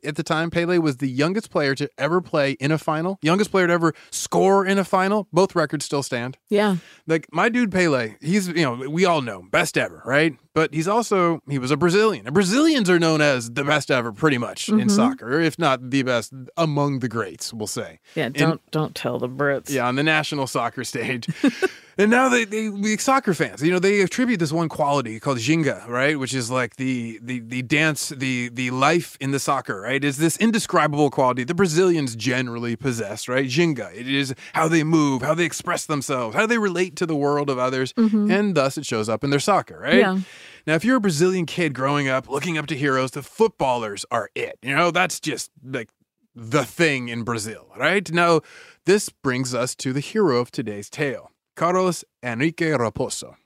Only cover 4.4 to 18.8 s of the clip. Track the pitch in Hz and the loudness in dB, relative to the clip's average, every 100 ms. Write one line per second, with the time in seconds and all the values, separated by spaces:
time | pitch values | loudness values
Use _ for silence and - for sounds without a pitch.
4.4 | 180 196 190 196 185 190 190 208 196 160 | 6 6 4 2 2 0 2 0 0 2
5.4 | 190 175 156 151 - 143 135 123 120 135 | 2 2 0 -2 -4 -4 -2 -4 -6 -10
6.4 | _ 208 208 185 - - - 160 - 160 | _ 0 2 0 -4 -20 -2 -2 -2 0
7.4 | 208 233 240 185 175 135 113 104 143 202 | 0 2 0 2 2 2 -2 -6 0 0
8.4 | 185 170 151 120 131 156 185 165 123 98 | 0 0 0 -2 -4 0 2 2 0 -8
9.4 | 92 156 165 - 113 82 117 139 160 139 | -2 0 0 0 -2 -6 0 2 2 0
10.4 | _ - 160 151 160 214 233 202 175 165 | _ -2 0 0 0 0 2 2 2 0
11.4 | - 139 127 143 175 185 220 165 101 156 | -4 -4 0 2 4 4 4 0 0 2
12.4 | 190 233 320 302 185 180 165 156 147 131 | 2 4 4 4 4 4 4 4 4 2
13.4 | 117 120 143 151 135 139 117 98 156 131 | -2 -4 0 0 2 0 0 0 2 2
14.4 | 113 - - 214 208 202 233 269 110 143 | -2 -6 0 2 4 4 2 0 -4 0
15.4 | 165 - 165 131 127 135 127 120 110 135 | 0 2 2 2 0 -2 0 0 -2 -12
16.4 | 123 - 160 143 143 135 120 110 101 - | -16 -2 0 0 0 0 -2 -4 -6 -8
17.4 | - 117 107 - 98 80 _ - 131 139 | -12 -8 -8 -6 -10 -12 _ -6 -6 0
18.4 | 156 160 _ 156 | 0 0 _ -4